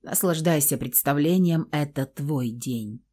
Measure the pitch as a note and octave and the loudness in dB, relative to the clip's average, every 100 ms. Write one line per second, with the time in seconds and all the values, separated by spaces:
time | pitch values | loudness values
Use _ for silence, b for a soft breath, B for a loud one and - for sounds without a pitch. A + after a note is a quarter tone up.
0 | - - F#3+ D#3+ D#3+ D#3 D3 B2+ A#2+ - | -4 -2 0 0 2 2 2 -2 -2 -2
1 | - C#3+ D3 F#3 F3 E3 - D3+ D3 C#3 | 0 2 4 4 4 2 0 -2 -2 -4
2 | C3+ - C#3+ D3 B2 A#2+ C3 A#2 G#2+ A#2+ | -6 -6 -4 -2 -2 -6 -6 -6 -6 -12
3 | _ | _